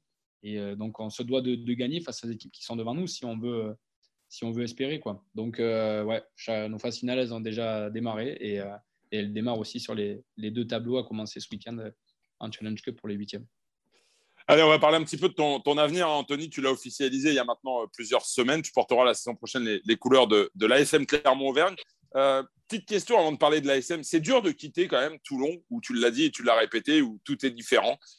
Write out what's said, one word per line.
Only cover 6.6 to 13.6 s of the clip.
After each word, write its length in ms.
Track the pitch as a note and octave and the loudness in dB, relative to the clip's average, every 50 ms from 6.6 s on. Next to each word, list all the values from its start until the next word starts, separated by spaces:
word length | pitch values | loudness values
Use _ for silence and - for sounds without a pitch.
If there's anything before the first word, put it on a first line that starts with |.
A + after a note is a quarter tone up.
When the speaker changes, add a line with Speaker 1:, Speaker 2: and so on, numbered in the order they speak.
| G#2+ G#2+ | -4 -6
Speaker 1:
nos 80 | A2 G#2 | -8 -6
phases 220 | - B2 A#2 - | -8 -8 -8 -6
finales, 180 | - B2 B2 C3 | -4 -4 -2 -2
elles 160 | B2+ A#2 A#2 | -2 -2 -4
ont 80 | A2+ | -6
déjà 480 | A2 A2+ G#2+ A#2 A#2 A2+ A2 G#2+ G#2+ G#2+ | -6 -6 -4 -4 -4 -2 -2 -4 -4 -6
démarré 480 | A2 A2+ A#2 A#2 A2 G#2+ A2+ C3+ - - | -6 -6 -6 -4 -4 -4 -6 -6 -8 -8
et, 200 | - G#2+ G2+ G2+ | -6 -6 -6 -6
euh, 80 | G2 G2+ G2+ G#2+ _ _ _ _ _ - | -6 -8 -12 -16 _ _ _ _ _ -8
et 60 | - G#2+ | -6 -6
elles 160 | G#2 G2+ G#2 | -4 -4 -4
démarrent 240 | G#2+ A2 B2 A#2+ A2+ | -4 -2 -2 -2 -4
aussi 220 | G#2+ - - A#2+ | -4 -6 -8 -10
sur 160 | - - A#2 | -8 -8 -6
les, 260 | A2 G#2 G2+ G2+ G2+ - _ _ - | -4 -4 -6 -6 -10 -14 _ _ -10
les 140 | G#2+ G#2+ | -8 -6
deux 160 | G#2+ B2 A#2+ A#2 | -4 -4 -4 -4
tableaux 300 | A#2+ A2+ A#2 A#2 B2 B2+ | -4 -4 -4 -2 -4 -4
à 60 | A#2+ | -4
commencer 360 | - A2 G#2+ G#2+ G#2 - - | -4 -8 -10 -10 -10 -12 -14
ce 80 | - - | -14 -14
week-end, 280 | - G2+ - A#2 A2+ A#2 | -14 -14 -12 -12 -12 -12
euh, 100 | A2 G#2+ - _ _ _ _ _ _ _ _ - | -12 -14 -16 _ _ _ _ _ _ _ _ -14
en 120 | - A2 | -14 -14
Challenge 280 | G#2+ - G#2+ G#2+ A2 G#2 | -12 -10 -8 -8 -8 -8
Cup 160 | - - A2+ | -8 -10 -12
pour 140 | - - A2 | -10 -8 -8
les 60 | G#2 | -8
huitièmes. 320 | G2+ G#2 G2+ - G2+ A#2+ - _ _ | -8 -8 -8 -10 -14 -14 -16 _ _